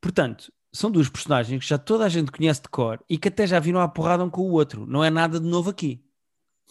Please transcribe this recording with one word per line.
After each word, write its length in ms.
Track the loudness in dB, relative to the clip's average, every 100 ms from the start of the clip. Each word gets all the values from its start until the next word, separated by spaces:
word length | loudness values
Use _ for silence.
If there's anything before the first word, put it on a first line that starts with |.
Portanto, 520 | -4 0 0 -2 -16 _ _
são 180 | -4 0
duas 180 | 2 2
personagens 520 | 0 0 0 0 -4
que 80 | -2
já 100 | -2
toda 260 | 0 0
a 40 | 2
gente 220 | 0 -2
conhece 320 | 0 0 0
de 60 | -4
cor 340 | -2 -2 -2 -4
e 80 | -2
que 100 | -2
até 180 | 0 2
já 120 | 2
viram 220 | 2 2
a 80 | 0
porrada 340 | 0 0 2
um 80 | 0
com 120 | -2
o 100 | 0
outro. 340 | 2 2 -2 -4
Não 160 | 0
é 60 | 2
nada 300 | 2 0 0
de 60 | 0
novo 240 | 0 -2
aqui. 340 | -4 -6 -6 _ _ _ _ _ _ _